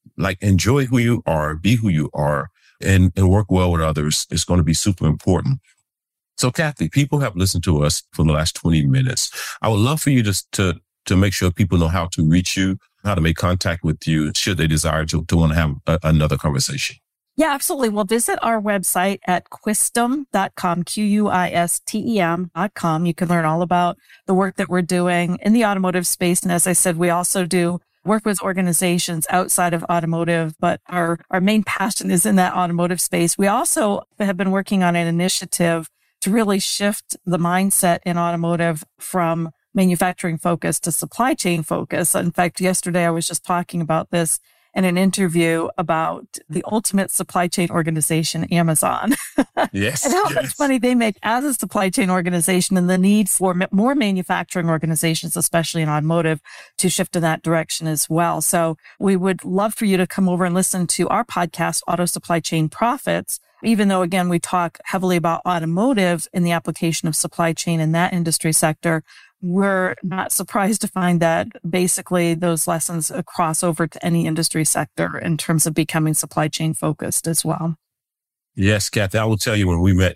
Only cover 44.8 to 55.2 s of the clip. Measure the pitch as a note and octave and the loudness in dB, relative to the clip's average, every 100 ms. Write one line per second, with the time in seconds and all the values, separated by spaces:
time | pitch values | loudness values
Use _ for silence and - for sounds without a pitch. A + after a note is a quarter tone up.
44.8 | F#3 F3 F#3+ F#3+ F#3 E3+ E3 E3 E3 - | 0 2 2 2 0 2 2 0 -2 -4
45.8 | D#3+ D#3+ D#3+ E3+ - - - D#3 - G#3+ | -2 -2 -2 -6 -12 -18 -10 -8 -4 -2
46.8 | - G3 F#3 - - F#3 F3 - E3+ E3+ | 0 0 0 -2 -2 -2 -2 0 -2 0
47.8 | D#3+ D#3+ - D#3+ D#3 E3 E3+ F3 E3 D#3 | -2 0 0 0 -2 -4 -2 2 2 2
48.8 | - - G#3+ C#4+ - - - - - - | 0 0 0 -2 -2 -2 -2 -2 -2 0
49.8 | - D#3 C#4+ F4+ G#4 - - - C#4+ C4 | -2 0 0 2 0 0 -4 -2 0 2
50.8 | B3 B3 A3+ - G#3+ A#3+ D4 B3+ F3+ G#3+ | 2 2 2 0 -2 0 0 -4 -4 -2
51.8 | F#3+ F3 F#3 F#3 F3 F3 E3 F3+ F3+ F#3 | 0 0 0 0 0 0 2 0 2 2
52.8 | F3+ F#3 F#3+ G#3 G#3 - F#3 F3+ F#3+ G3 | 2 4 4 4 2 0 0 0 0 2
53.8 | A#3 C#4+ G#3 F#3+ F3+ F3 F3 F#3 E3 D#3+ | 2 2 0 -2 -2 -4 -4 -4 0 0
54.8 | D#3+ D#3+ E3 D#3+ | 0 0 0 -2